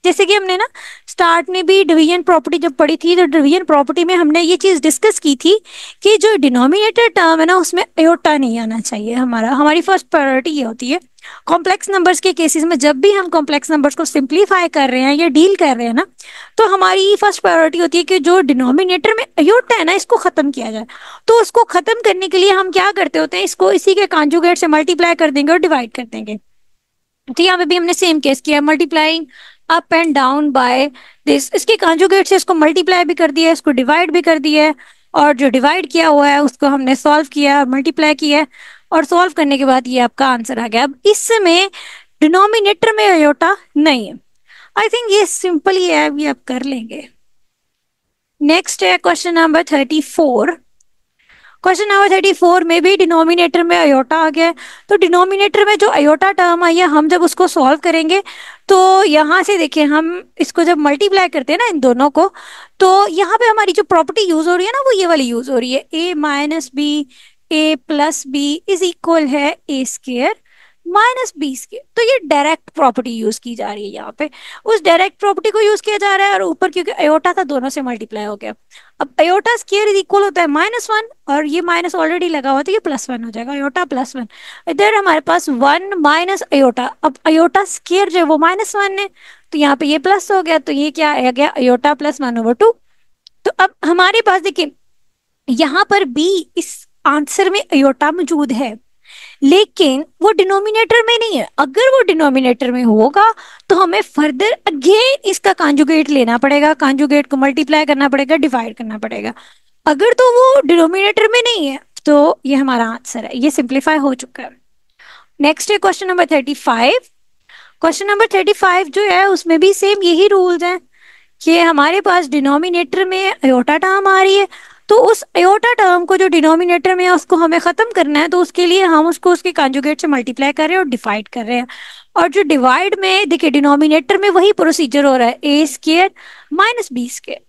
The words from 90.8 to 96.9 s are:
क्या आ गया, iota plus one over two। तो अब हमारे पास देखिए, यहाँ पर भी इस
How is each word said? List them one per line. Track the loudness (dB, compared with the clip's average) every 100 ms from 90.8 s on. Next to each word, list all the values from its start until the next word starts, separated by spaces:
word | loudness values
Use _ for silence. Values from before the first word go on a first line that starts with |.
| -4
क्या | -2 -2 0
आ | -2
गया, | 0 -2 0
iota | 0 2 0
plus | 0 -4 -4
one | -6 -2
over | -2
two। | 2 2 0 _ _ _ _ _ _
तो | -8 -2
अब | -2 _
हमारे | -2 2 2 2
पास | 0 0
देखिए, | -2 -6 -8 _ _ _ _ _ _ _ -6
यहाँ | -2 0 0 0
पर | 0 0
भी | -2 -2 -2 -4 -10
इस | -10 -16 _